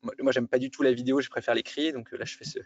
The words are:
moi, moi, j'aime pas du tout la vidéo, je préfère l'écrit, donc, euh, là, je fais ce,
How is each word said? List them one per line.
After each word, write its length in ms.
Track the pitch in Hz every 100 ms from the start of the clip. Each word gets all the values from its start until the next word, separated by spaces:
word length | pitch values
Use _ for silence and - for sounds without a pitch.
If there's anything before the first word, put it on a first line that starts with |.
moi, 100 | 117 -
moi, 140 | 135
j'aime 160 | 127 117
pas 100 | 127
du 140 | 131
tout 100 | -
la 100 | 135
vidéo, 280 | 120 123 135
je 100 | 127
préfère 240 | - 117
l'écrit, 380 | 117 - - 156
donc, 200 | 135 113
euh, 40 | -
là, 80 |
je 120 | 110 -
fais 80 |
ce, 140 | - -